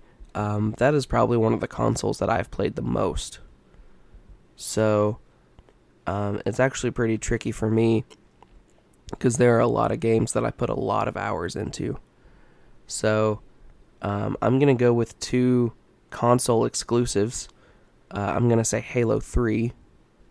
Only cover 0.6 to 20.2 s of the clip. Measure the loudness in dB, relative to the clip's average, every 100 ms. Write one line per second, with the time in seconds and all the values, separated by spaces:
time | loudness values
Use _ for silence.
0.6 | -2 0 2 2 0 0 2 2 2 0
1.6 | -2 -2 -2 0 -2 -2 -2 -2 -4 -4
2.6 | -4 -2 -4 -2 -2 -4 -8 -14 -20 -20
3.6 | _ -20 -20 -20 -20 -20 -20 -20 _ -16
4.6 | -6 0 2 2 0 -2 -12 _ _ _
5.6 | _ _ _ _ -6 -4 -4 -4 -4 0
6.6 | -2 0 -4 -2 0 -2 -2 -4 -4 -4
7.6 | 0 2 4 2 -2 -14 _ _ -20 -20
8.6 | _ _ _ _ -16 -2 0 4 4 4
9.6 | 2 2 0 0 2 2 2 -2 -4 -4
10.6 | -4 -2 -2 -2 -2 -4 -6 -4 -6 -6
11.6 | -8 -6 -6 -8 -12 _ -20 -20 -20 -20
12.6 | -20 -20 -14 -4 0 2 0 -2 -8 -20
13.6 | -20 -20 -20 -8 -4 -2 -4 -2 2 4
14.6 | 4 4 4 2 0 -6 -4 0 4 4
15.6 | 2 -4 _ _ -16 0 4 4 4 2
16.6 | 2 -2 0 0 2 0 0 -4 -12 -18
17.6 | _ -20 _ _ -12 -6 -2 2 4 4
18.6 | 2 -2 -4 -2 0 0 0 0 0 0
19.6 | -2 -6 -20 _ _ _